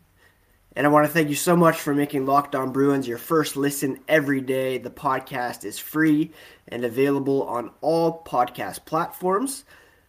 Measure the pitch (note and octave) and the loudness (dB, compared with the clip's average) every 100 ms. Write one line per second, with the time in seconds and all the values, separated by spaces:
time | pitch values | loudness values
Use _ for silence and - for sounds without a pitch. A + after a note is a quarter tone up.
0 | _ _ _ _ _ _ _ - D3 D3+ | _ _ _ _ _ _ _ 0 4 4
1 | D3 E3 D3+ C#3 F3 F3 E3 D#3 D3+ C#3+ | 4 2 0 0 2 4 4 4 0 0
2 | C#3+ C#3 C3+ C#3 C#3 C3+ C3 C3+ C#3 C#3 | 0 -2 2 2 2 -2 -2 2 2 2
3 | A#2+ A#2+ - D#3+ D3 C#3 C#3 C#3+ C#3 B2+ | -2 -6 0 0 0 -2 -2 -2 -4 -4
4 | - D#3 C#3 C3+ B2+ C3 C3 B2+ A#2+ - | 2 2 2 -2 0 -2 -2 -4 -8 -6
5 | C#3+ C3 - C3+ B2 - G2+ - - D3+ | -4 -4 -4 -6 -6 -6 -10 -12 -6 0
6 | D#3+ D3+ D#3+ - - - - A#2 A#2+ A#2 | 2 2 0 -6 -20 -20 -12 -6 -4 0
7 | C#3 C#3+ C#3 C3+ - A#2 G#2+ - D3+ E3 | 2 2 0 0 -2 -6 -8 -6 0 2
8 | E3 E3 - B2+ B2 - G2+ - - D#3 | 0 -2 -4 0 0 -2 -8 -10 -6 -4
9 | F3 - F3+ G3 C4+ - - - _ _ | -4 -4 -2 0 -2 -8 -16 -20 _ _